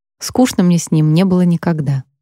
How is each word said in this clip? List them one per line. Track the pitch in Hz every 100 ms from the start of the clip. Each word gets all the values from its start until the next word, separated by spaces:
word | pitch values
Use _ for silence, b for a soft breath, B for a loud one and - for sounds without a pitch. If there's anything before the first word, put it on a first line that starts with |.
| _ _
Скучно | - - 254 -
мне | 180 170
с | -
ним | 160 156
не | 160 190
было | 180
никогда. | 175 170 175 156 139 135 - _